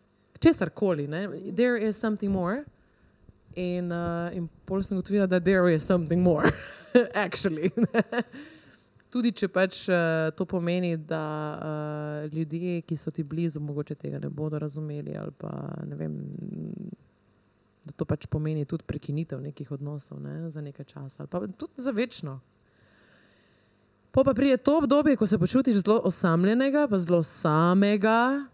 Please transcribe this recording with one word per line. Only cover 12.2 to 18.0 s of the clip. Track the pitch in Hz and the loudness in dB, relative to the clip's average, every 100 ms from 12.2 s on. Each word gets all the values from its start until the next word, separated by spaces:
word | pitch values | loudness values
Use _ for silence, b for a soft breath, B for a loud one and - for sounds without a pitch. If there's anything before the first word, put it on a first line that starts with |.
eh, | 151 | -6
ljudje, | 156 156 165 180 170 | -6 -4 -4 -4 -4
ki | - 156 | -4 -6
so | - | -6
ti | - | -6
blizu, | 147 156 170 151 | -6 -4 -4 -4
mogoče | 147 143 147 143 | -6 -6 -6 -8
tega | 143 143 | -8 -8
ne | 143 | -8
bodo | 147 156 151 | -6 -4 -4
razumeli | 151 147 151 147 147 50 | -6 -8 -8 -8 -8 -8
ali | - | -10
pa, | - - - - - | -10 -10 -8 -8 -10
ne | - 143 | -10 -8
vem, | 78 76 - - - - - - - - _ _ _ _ _ _ _ _ 147 | -6 -6 -8 -10 -10 -10 -10 -10 -12 -16 _ _ _ _ _ _ _ _ -14
da | |
to | - | -8